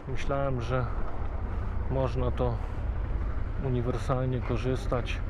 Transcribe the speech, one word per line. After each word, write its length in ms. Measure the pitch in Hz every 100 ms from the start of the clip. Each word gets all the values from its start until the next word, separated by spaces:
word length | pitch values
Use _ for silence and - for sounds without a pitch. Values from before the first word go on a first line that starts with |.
| -
myślałem, 540 | 120 - 139 139 123
że 240 | 113 131 117 - - - - - - - - - -
można 400 | 135 131 127 123
to 240 | 117 123 110 - - - - - - - - - - 135
uniwersalnie 760 | 123 120 123 - 131 131 127
korzystać 800 | - 120 120 131 - 127 - - -